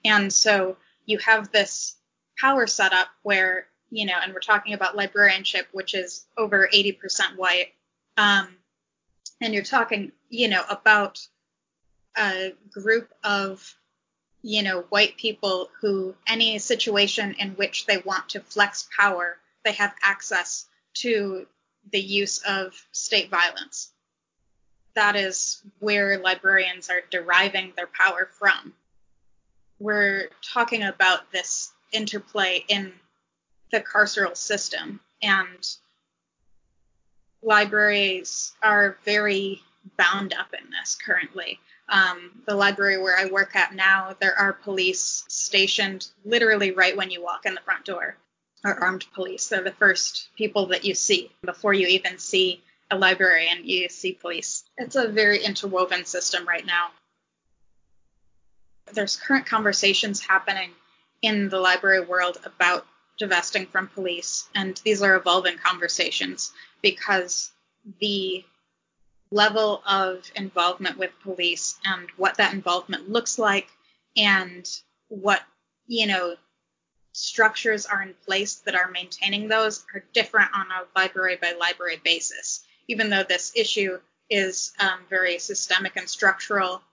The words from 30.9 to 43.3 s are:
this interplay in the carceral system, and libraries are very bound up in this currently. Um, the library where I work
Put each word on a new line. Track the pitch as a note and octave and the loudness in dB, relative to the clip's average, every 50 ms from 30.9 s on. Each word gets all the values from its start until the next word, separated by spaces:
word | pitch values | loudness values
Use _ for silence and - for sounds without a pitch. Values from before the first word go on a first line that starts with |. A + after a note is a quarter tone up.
| - - F#3+ F#3 F3+ - - _ | 0 4 4 4 4 2 -2 _
this | - F#3 F3+ - - - - - _ _ _ _ | -6 -6 -4 -4 -6 -6 -6 -10 _ _ _ _
interplay | - A3 G#3+ G#3 - G#3 G3+ _ - G#3 F#3+ F#3 F#3 F3+ - - | -6 -4 -4 -4 -6 -8 -10 _ -2 -2 0 0 0 -2 0 0
in | G#3 G3+ G3 F#3+ F#3 _ _ _ _ _ _ _ _ _ _ _ _ _ _ _ | -2 -2 -2 -8 -14 _ _ _ _ _ _ _ _ _ _ _ _ _ _ _
the | - G#3+ | -2 -2
carceral | G#3 - - G#3+ G#3 G3+ - G#3 G3 E3+ F3+ | -2 0 2 2 2 4 2 0 -2 -2 -2
system, | - - - - - - - D#3 D#3+ D#3+ D#3+ G3+ - _ _ _ _ | -6 -4 -4 -4 -4 -4 -6 -6 -8 -8 -10 -14 -16 _ _ _ _
and | A3 G#3 G3 F#3+ F#3 F3+ F3+ F3+ - - - - _ _ _ _ _ _ _ _ _ _ _ _ _ _ _ _ _ _ _ _ _ _ _ _ _ _ _ _ _ _ _ _ | 0 0 2 0 0 -4 -10 -10 -10 -10 -10 -12 _ _ _ _ _ _ _ _ _ _ _ _ _ _ _ _ _ _ _ _ _ _ _ _ _ _ _ _ _ _ _ _
libraries | - A3 G#3+ G#3 G#3 G3+ G#3 G#3 G#3 G#3 G#3 G3+ G3+ F#3+ F#3 F#3 F3+ - - - - - _ _ | 2 4 6 6 4 4 2 4 4 4 4 4 2 0 0 -4 -6 -8 -10 -8 -10 -10 _ _
are | G#3+ G#3+ G#3 G#3 G3+ G3 F#3+ _ _ | 2 4 6 6 4 2 2 _ _
very | G#3 G#3 G#3 G#3 G#3 G3 G3 G3 G3 G3 - _ _ _ _ _ G3 _ | 0 0 2 2 2 0 0 -2 -4 -8 -10 _ _ _ _ _ -12 _
bound | - F#3 F3 F#3+ G3 G3 F#3+ E3+ | 2 2 2 2 0 -4 -6 -6
up | - - - | -8 -8 -10
in | - - - - | -12 -14 -14 -12
this | F3 F3 - - - | -12 -10 -6 -6 -8
currently. | - - - F3+ F3+ E3 - - F#3 E3+ - - _ _ _ - _ _ - | -8 -4 -2 -2 -2 -2 -6 -10 -10 -10 -10 -12 _ _ _ -20 _ _ 0
Um, | G#3 G3 F#3+ F3+ F3+ F3 F3 F3+ _ - - | 2 4 4 2 0 -6 -12 -20 _ -10 -6
the | - G#3 | -4 0
library | G3 G3+ G3+ G3+ G3+ G3 G3 F#3+ F#3+ | 2 2 2 2 2 2 2 2 2
where | F#3+ F#3+ F3+ F#3 | 2 2 2 2
I | G3 | 2
work | F#3+ | 2